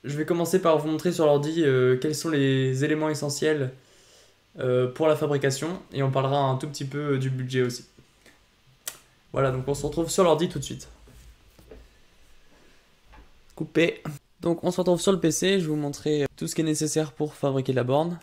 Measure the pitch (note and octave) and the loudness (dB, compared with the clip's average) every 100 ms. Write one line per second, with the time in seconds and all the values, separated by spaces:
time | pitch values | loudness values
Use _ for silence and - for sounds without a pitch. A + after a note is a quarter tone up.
0 | B2 D3 D3+ E3+ E3+ F#3 F3+ D3+ D3+ D#3 | -6 -6 -2 0 2 2 4 4 2 0
1 | F3+ E3+ D3+ C#3+ C#3+ D#3+ D3+ C3 B2+ B2+ | -2 2 4 4 2 2 4 4 4 4
2 | D#3 C#3+ E3 D3+ C#3 C3+ C3 C3 D3+ D#3 | 0 -2 0 2 2 2 0 0 0 0
3 | D#3 D3 D3 C3+ D3+ D#3 B2+ - _ _ | 0 -2 -4 -2 0 0 -2 -8 _ _
4 | _ - _ _ _ - B2+ B2+ B2+ B2+ | _ -20 _ _ _ -6 0 2 0 0
5 | D#3 D3 D3+ C#3+ C#3 C3 D#3 F#3 - C3 | 2 2 0 0 0 -2 -6 -8 -8 -2
6 | C3+ C3+ C3+ C#3+ C3+ B2+ D3+ C#3 C3+ C#3+ | 0 0 0 0 0 -2 -6 -8 -8 -6
7 | D3 C3+ C3 C3 B2+ B2+ B2 A#2+ - _ | -2 -2 -2 -4 -2 0 0 -2 -16 _
8 | _ _ - _ _ _ _ _ - - | _ _ -20 _ _ _ _ _ -14 -14
9 | _ _ _ C3 C3+ B2+ C3 C#3+ D3+ D3+ | _ _ _ -2 0 -2 -4 -4 -4 -4
10 | D#3+ - F3+ D3+ F3+ D3 C3 B2+ - - | -2 2 4 4 0 -4 -8 -12 -16 -20
11 | - - - - - - - - - _ | -20 -20 -20 -20 -20 -20 -20 -20 -20 _
12 | - _ - - - _ - _ _ _ | -20 _ -20 -20 -20 _ -20 _ _ _
13 | _ - - - _ - D#3+ - E3+ - | _ -20 -20 -20 _ -12 -4 2 0 0
14 | - C#3+ _ _ E3+ E3+ F3+ F3+ F3+ F3 | -12 -14 _ _ -4 -2 -2 0 2 2
15 | G3 F#3+ E3 D3+ F#3 G3 D#3+ D3+ D3 C#3+ | 2 2 2 0 0 0 0 -2 -4 -4
16 | D3+ D3+ C#3 - D#3+ - D#3+ D3+ D#3 D#3 | -2 0 -2 -4 -6 -2 0 0 0 -2
17 | D#3 - D3+ - C#3+ C3+ C3 B2+ B2 C#3 | -2 -4 -6 -2 -2 0 0 0 2 0
18 | E3+ F3 | 0 -6